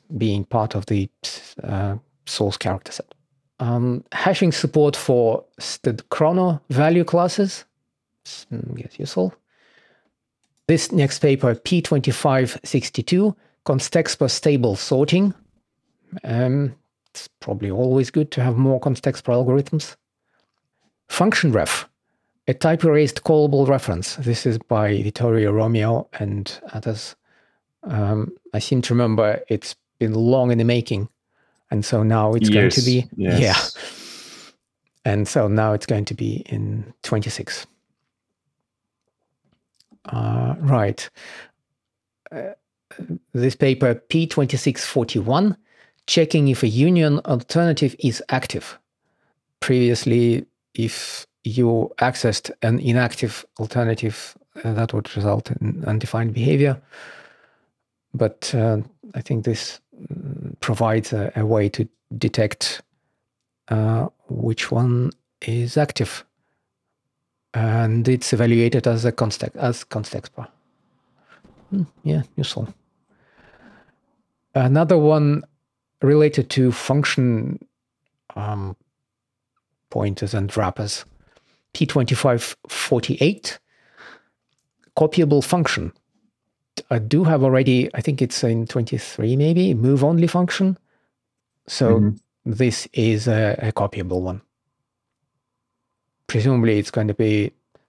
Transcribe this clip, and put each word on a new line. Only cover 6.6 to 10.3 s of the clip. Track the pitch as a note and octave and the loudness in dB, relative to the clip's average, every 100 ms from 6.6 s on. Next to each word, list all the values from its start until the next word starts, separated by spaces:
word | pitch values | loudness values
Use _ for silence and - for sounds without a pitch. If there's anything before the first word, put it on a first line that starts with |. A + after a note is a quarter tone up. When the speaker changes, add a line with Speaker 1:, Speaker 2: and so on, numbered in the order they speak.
| - | -2
Speaker 1:
value | C3 D3+ F3 | 2 4 4
classes. | E3+ E3+ F3 - G3 - - _ _ _ _ _ - | 2 2 0 0 -2 -4 -18 _ _ _ _ _ -20
S-, | - - | -20 -12
mm, | A#2 A#2+ B2 | -10 -10 -12
yes, | - - | -14 -12
useful. | - - F#3 - _ _ _ _ _ _ _ _ _ | -6 -2 -2 -4 _ _ _ _ _ _ _ _ _